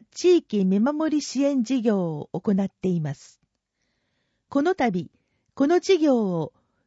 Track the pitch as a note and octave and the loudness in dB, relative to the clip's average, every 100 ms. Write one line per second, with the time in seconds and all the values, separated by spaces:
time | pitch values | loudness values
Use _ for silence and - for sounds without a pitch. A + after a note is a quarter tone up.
0 | - - F4+ F4 - G#3 F#3+ G3 B3+ D4+ | -10 -2 2 2 2 -2 2 2 0 0
1 | D#4 D4+ - B3+ C#4 C#4 G#3+ C4 A3 G3 | -2 -2 -4 -2 -2 0 -2 -2 0 0
2 | E3+ D3+ - E3 - F#3+ G3 _ F#3 F3 | -2 -6 -8 -6 -2 0 -2 _ -4 -2
3 | D3+ C#3+ - _ _ _ _ _ _ _ | -4 -8 -14 _ _ _ _ _ _ _
4 | _ _ _ _ - C#4 D#4+ F#4+ B3 F3+ | _ _ _ _ -6 -2 0 0 0 -2
5 | - _ _ _ _ - C#4 F4 - F#4 | -8 _ _ _ _ -2 2 2 2 2
6 | D4+ A#3+ G3+ E3+ D3+ _ _ _ | 4 2 0 -2 -6 _ _ _